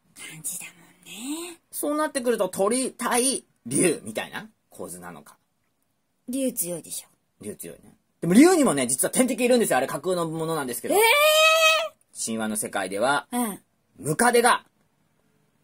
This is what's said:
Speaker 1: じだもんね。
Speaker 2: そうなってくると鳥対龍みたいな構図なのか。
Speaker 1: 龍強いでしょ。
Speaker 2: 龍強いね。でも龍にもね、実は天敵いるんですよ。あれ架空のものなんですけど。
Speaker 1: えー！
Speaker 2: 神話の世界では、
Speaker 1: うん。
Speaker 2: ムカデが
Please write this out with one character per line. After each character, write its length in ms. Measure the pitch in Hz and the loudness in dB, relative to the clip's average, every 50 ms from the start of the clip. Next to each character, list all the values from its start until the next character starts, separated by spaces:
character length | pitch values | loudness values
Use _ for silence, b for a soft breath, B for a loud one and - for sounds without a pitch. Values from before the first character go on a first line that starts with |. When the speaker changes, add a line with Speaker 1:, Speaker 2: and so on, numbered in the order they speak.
| _ _ _ - - - 156 160 | _ _ _ -20 -18 -18 -16 -12
Speaker 1:
じ 160 | 156 - - - | -12 -10 -10 -10
だ 80 | - | -14
も 60 | - | -16
ん 760 | - 170 165 _ _ _ _ - 180 202 240 277 302 330 349 359 | -20 -20 -20 _ _ _ _ -20 -16 -12 -10 -10 -10 -10 -10 -12
ね。 100 | 339 - _ _ | -16 -18 _ _
Speaker 2:
そ 200 | - - 330 294 | -10 -6 -4 -2
う 60 | 294 | -2
な 100 | 302 311 | -2 -2
っ 60 | 294 | -2
て 100 | 285 277 | -4 -2
く 80 | 240 247 | 0 0
る 80 | 226 196 | 0 0
と 100 | 196 180 | 0 -2
鳥 440 | - 180 196 208 240 262 254 208 | 0 0 0 0 0 0 -2 -4
対 520 | - - 240 190 226 247 254 269 233 - - _ _ _ - | -6 -6 -4 -2 0 0 0 0 -2 -4 -8 _ _ _ -10
龍 340 | 117 135 160 185 165 139 - - | -4 0 2 2 2 2 0 -6
み 100 | 110 107 | -10 -8
た 120 | 104 90 | -8 -8
い 40 | 73 | -8
な 180 | 78 123 208 - _ _ _ _ | -10 -12 -14 -14 _ _ _ _
構 180 | - - 92 - | -16 -14 -14 -14
図 100 | 87 90 | -14 -14
な 140 | 87 87 | -14 -16
の 100 | 85 71 | -16 -16
か。 140 | 73 - - _ _ _ _ _ _ _ _ _ _ _ _ _ _ _ _ _ _ 247 | -20 -20 -20 _ _ _ _ _ _ _ _ _ _ _ _ _ _ _ _ _ _ -8
Speaker 1:
龍 220 | 247 269 262 247 | -4 -4 -2 -2
強 280 | 240 - 170 170 175 156 | -2 -4 -6 -6 -8 -10
い 40 | |
で 80 | - 175 | -10 -12
し 140 | - - - | -14 -14 -14
ょ。 40 | _ _ _ _ _ _ _ 101 | _ _ _ _ _ _ _ -14
Speaker 2:
龍 100 | 104 90 | -14 -14
強 180 | - - 85 - | -12 -14 -16 -16
い 20 | - _ | -18 _
ね。 100 | - _ _ _ _ _ _ | -20 _ _ _ _ _ _
で 40 | - | -2
も 60 | 170 | 4
龍 240 | 185 233 311 359 381 | 8 8 8 8 8
に 80 | 311 269 | 6 4
も 80 | 196 | 2
ね、 140 | 147 139 127 | 2 0 0
実 180 | 120 131 - - | -2 -2 -2 -2
は 60 | - | 0
天 160 | - 269 262 | 0 0 0
敵 180 | 226 254 196 247 | 0 0 0 2
い 40 | 240 | 4
る 100 | 254 233 | 4 4
ん 20 | |
で 60 | 202 | 4
す 60 | - | 2
よ。 40 | 156 | 2
あ 40 | 127 | 0
れ 60 | 135 | 0
架 140 | - - 147 | -2 -4 -4
空 160 | - 185 185 | -4 -2 -2
の 100 | 175 170 | -2 -2
も 200 | 160 160 160 160 | -4 -4 -4 -4
の 100 | 160 165 | -4 -4
な 80 | 151 139 | -4 -4
ん 20 | |
で 60 | 123 | -6
す 80 | 120 - | -8 -6
け 80 | - - | -4 0
ど。 60 | 311 | 2
Speaker 1:
え 20 | |
ー！ 1300 | 403 453 453 571 587 605 622 622 622 622 640 640 659 640 640 640 622 659 622 - _ _ _ - - - | 4 4 4 4 4 4 4 4 4 4 4 4 4 4 4 2 2 -2 -4 -10 _ _ _ -12 -10 -8
Speaker 2:
神 140 | 113 113 110 | -6 -4 -4
話 100 | 110 107 | -4 -4
の 80 | 107 | -4
世 140 | 104 123 107 | -6 -6 -6
界 180 | - 101 95 92 | -4 -4 -4 -4
で 100 | 98 98 | -2 0
は、 300 | 117 131 143 - - _ | 0 0 0 0 -2 _
Speaker 1:
う 80 | 240 247 | -4 -4
ん。 200 | 240 214 90 - _ _ _ _ _ _ _ - | -4 -4 -6 -10 _ _ _ _ _ _ _ -8
Speaker 2:
ム 180 | 127 143 156 | -6 -4 0
カ 160 | - 233 247 | 2 4 4
デ 80 | 233 240 | 4 6
が 240 | 226 202 175 - - _ _ _ _ _ _ _ _ _ _ _ _ _ _ _ _ _ _ _ | 4 4 4 2 -2 _ _ _ _ _ _ _ _ _ _ _ _ _ _ _ _ _ _ _